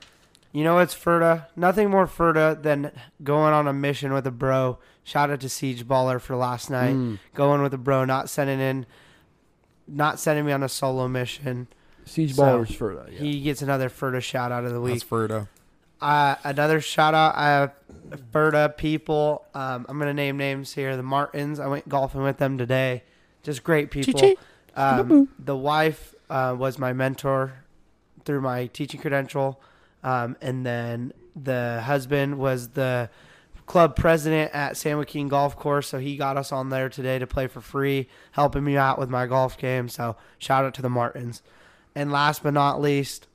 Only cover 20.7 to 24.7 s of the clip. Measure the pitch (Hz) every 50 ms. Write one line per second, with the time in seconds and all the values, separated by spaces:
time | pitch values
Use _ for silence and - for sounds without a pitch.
20.7 | - 147 139 135 135 127 127 131 139 139 143 - - 143 143 147 151 143 143 139
21.7 | 143 139 - 151 143 139 135 135 - 135 135 139 135 - 143 131 135 127 123 117
22.7 | 131 131 131 131 127 123 - _ _ _ _ _ _ _ - 147 147 123 - -
23.7 | 165 151 147 143 - 143 135 185 - - - 403 381 - - - _ _ _ _